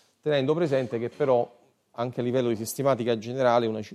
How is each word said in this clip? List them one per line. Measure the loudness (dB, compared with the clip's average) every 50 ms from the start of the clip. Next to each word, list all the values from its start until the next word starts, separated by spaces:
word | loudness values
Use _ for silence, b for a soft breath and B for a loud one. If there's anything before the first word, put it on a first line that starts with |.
| b b b b
tenendo | -2 0 0 2 2 2 2
presente | 2 0 0 0 0 0 -2 -4 -4
che | -6 -6
però | -4 -2 0 2 4 2 2 0 -6 _ _ _ _ _ _ _
anche | _ -6 -6 -6 -4 -4
a | -2
livello | 0 0 2 2 2
di | 0
sistematica | -2 -4 -6 -6 -2 0 0 2 2 0 -2 -2 -2
generale | -4 -6 -4 0 2 4 4 4 2 0
una, | -2 -4 -8 -10 -12